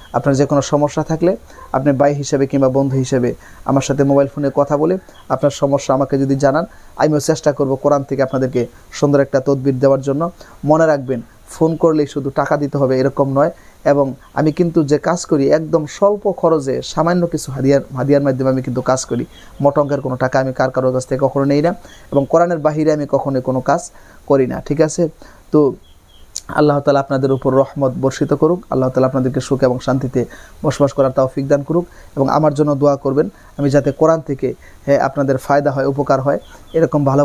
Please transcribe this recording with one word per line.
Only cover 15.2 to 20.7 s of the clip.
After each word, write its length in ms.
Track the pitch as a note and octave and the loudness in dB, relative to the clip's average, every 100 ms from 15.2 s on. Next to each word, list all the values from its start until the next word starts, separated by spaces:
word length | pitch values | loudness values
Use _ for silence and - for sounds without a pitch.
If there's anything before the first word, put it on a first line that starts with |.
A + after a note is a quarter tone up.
| - | -2
করি 140 | D#3 C3+ D3+ | 0 2 0
একদম 240 | D#3 D#3+ D3 - | 0 -2 -4 0
স্বল্প 280 | G3+ G#3 G3+ F3+ | 0 0 -2 0
খরচে 340 | E3+ D#3+ C3+ B2+ C3 | 0 0 0 -4 -4
সামান্য 300 | - D#3+ F3+ E3+ | -2 0 0 0
কিছু 160 | D3+ - C3+ | -4 -6 -2
হাদিয়ার, 260 | C3+ C#3 C3+ C3 | 2 2 0 -6
হাদিয়ার 260 | C3+ C#3+ C#3+ | 0 2 2
মাধ্যমে 240 | B2+ C3 | 0 0
আমি 80 | C3 B2+ | 0 -2
কিন্তু 140 | A#2+ B2+ | -4 0
কাজ 100 | B2+ - | -2 -2
করি। 140 | A#2+ - - - - | -6 -6 -12 -20 -2
মোটা 160 | C#3 C#3+ | 0 2
অঙ্কের 180 | C#3+ C#3 C#3 | 0 -2 -4
কোনো 100 | B2+ | -4
টাকা 140 | C3 C3+ | -2 0
আমি 100 | C3+ C3 | -2 -2
কার 120 | C3 | -2